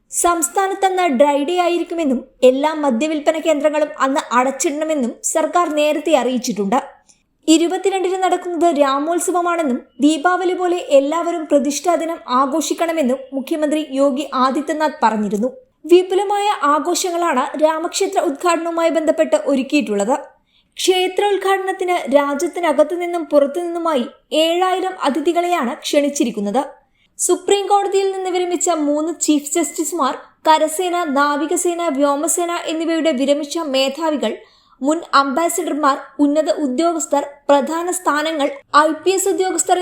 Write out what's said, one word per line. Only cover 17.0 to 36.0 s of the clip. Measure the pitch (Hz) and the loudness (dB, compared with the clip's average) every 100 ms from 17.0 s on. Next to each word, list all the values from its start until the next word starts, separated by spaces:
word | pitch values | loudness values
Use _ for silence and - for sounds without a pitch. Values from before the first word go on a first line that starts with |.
| 370 339 339 262 285 285 302 | -2 -2 0 0 -2 0 0
രാമക്ഷേത്ര | 320 330 - 392 392 349 | 0 -4 -2 -2 0 -2
ഉദ്ഘാടനവുമായി | 269 349 330 330 330 330 311 | 0 0 0 0 0 0 2
ബന്ധപ്പെട്ട് | 311 320 320 302 262 | 0 0 2 0 0
ഒരുക്കിയിട്ടുള്ളത്. | 277 262 294 208 202 202 277 - _ _ _ _ - | 0 0 0 0 -2 0 -2 -4 _ _ _ _ -4
ക്ഷേത്രോദ്ഘാടനത്തിന് | - 370 370 370 403 392 392 392 381 381 359 359 254 277 | 0 2 0 0 0 0 0 0 -2 -4 -2 -2 2 2
രാജ്യത്തിനകത്തു | 285 285 349 - 349 277 294 349 | 2 -2 -4 -2 0 2 2 0
നിന്നും | 349 349 320 | -4 -4 0
പുറത്തു | 294 285 285 349 | 2 2 0 -4
നിന്നുമായി | 339 330 294 226 - - 294 | -4 -2 -2 -4 -10 -4 0
ഏഴായിരം | 330 349 370 370 370 370 - | 2 2 0 0 -4 -4 -4
അതിഥികളെയാണ് | 269 302 339 349 349 247 302 | -2 0 0 0 -2 -2 -6
ക്ഷണിച്ചിരിക്കുന്നത്. | - 302 285 285 247 214 202 220 294 - _ _ _ - | -2 0 0 0 -2 -2 -2 -2 -4 -8 _ _ _ -6
സുപ്രീം | - 359 - 403 381 | -2 0 2 0 4
കോടതിയിൽ | 403 392 381 392 381 | 4 4 4 0 -2
നിന്ന് | 370 370 | -2 -2
വിരമിച്ച | 359 349 - 330 294 | 0 0 0 0 0
മൂന്ന് | 294 311 330 - | 0 -2 -2 2
ചീഫ് | 302 294 349 | 2 2 -2
ജസ്റ്റിസുമാർ, | 311 - 311 339 269 302 - _ 320 | -2 -4 -4 -2 -2 -2 -12 _ 4
കരസേന, | 311 311 311 359 349 330 269 | 6 4 2 -2 -2 0 2
നാവികസേന, | 285 285 311 359 349 339 339 269 | 2 0 -2 0 0 -2 -2 2
വ്യോമസേന | 285 285 320 339 339 349 - | 2 2 0 -2 -2 -4 -4
എന്നിവയുടെ | 320 330 330 320 247 | -4 -2 0 0 0
വിരമിച്ച | 269 285 294 339 311 | 2 0 -2 -6 -2
മേധാവികൾ, | 262 269 269 330 294 220 - - _ _ - | -2 -2 -2 -2 -2 -2 -6 -14 _ _ -6
മുൻ | 262 320 - 277 | -2 -2 0 2
അംബാസിഡർമാർ, | 277 269 339 339 302 285 294 285 | 2 0 -2 -2 -4 0 0 0